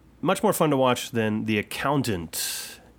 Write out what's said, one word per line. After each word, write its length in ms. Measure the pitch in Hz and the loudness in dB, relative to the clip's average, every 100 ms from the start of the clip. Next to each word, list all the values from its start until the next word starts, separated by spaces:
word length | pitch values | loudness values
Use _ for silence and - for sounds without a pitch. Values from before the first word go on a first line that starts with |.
| - - | -20 -6
much 220 | 156 190 | -2 0
more 100 | 214 | 2
fun 180 | - 160 | 2 2
to 60 | 139 | 4
watch 340 | 131 120 - | 4 2 -2
than 340 | 113 110 107 | -2 0 0
The 140 | 113 107 | 0 0
Accountant 1200 | 98 - 139 143 120 95 80 - - - - - - | -2 -4 -2 0 0 -2 -4 -6 -6 -6 -10 -16 -20